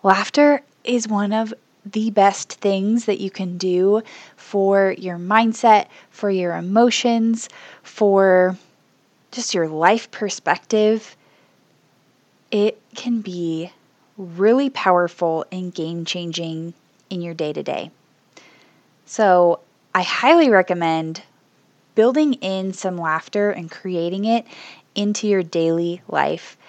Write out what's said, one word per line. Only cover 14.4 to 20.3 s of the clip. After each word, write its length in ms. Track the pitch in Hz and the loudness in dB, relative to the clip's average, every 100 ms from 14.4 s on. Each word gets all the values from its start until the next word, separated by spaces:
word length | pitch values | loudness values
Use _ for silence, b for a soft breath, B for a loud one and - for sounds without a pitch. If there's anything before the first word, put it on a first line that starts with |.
| 202 254 277 | 4 4 2
powerful 760 | - 190 180 175 - 170 160 - | 0 2 2 2 -2 -4 -2 -6
and 240 | 185 180 175 | -10 -10 -8
game-changing 1000 | 160 170 165 180 170 165 165 160 165 165 _ _ _ | -8 -6 -8 -8 -8 -8 -8 -8 -10 -14 _ _ _
in 100 | 185 | -10
your 140 | 170 165 | -8 -6
day-to-day. 560 | 151 156 139 - 160 _ _ _ _ b b b b b b _ _ | -6 -6 -6 -8 -10 _ _ _ _ b b b b b b _ _
So 520 | - 208 180 175 170 _ _ _ 185 | 0 4 4 4 2 _ _ _ -4
I 60 | |
highly 480 | 180 - 247 | -2 0 4